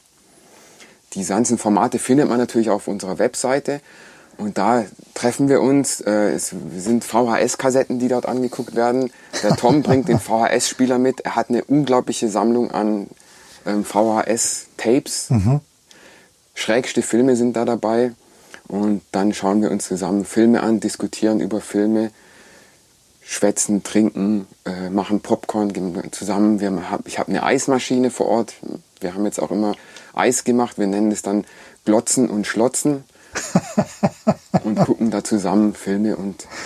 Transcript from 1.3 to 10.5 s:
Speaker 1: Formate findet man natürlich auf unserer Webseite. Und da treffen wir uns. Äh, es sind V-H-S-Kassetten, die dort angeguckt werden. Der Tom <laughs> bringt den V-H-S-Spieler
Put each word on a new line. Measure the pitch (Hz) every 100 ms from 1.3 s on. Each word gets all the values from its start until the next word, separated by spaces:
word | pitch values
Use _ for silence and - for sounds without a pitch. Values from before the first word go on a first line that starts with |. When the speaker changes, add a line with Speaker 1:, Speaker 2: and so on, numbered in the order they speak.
| 98 123 113
Speaker 1:
Formate | 107 101 123 113
findet | - 135 120
man | 120
natürlich | 120 117 110
auf | 101 -
unserer | 101 95 92
Webseite. | 120 - 127 139 139 147 - - - - - -
Und | 104 98
da | 98 123 98 - -
treffen | - 120 - 139
wir | 123
uns. | 120 143 131 -
Äh, | 104 107 104
es | 76 - 92 80 90
sind | 95 117
V-H-S-Kassetten, | - 113 123 104 120 - 135 131 131 127
die | 123
dort | 123 -
angeguckt | 127 123 - 113
werden. | 113 120 127 123 - - -
Der | 104 113
Tom | 120 147
<laughs> |
bringt | - 131 120
den | 113
V-H-S-Spieler | - 113 117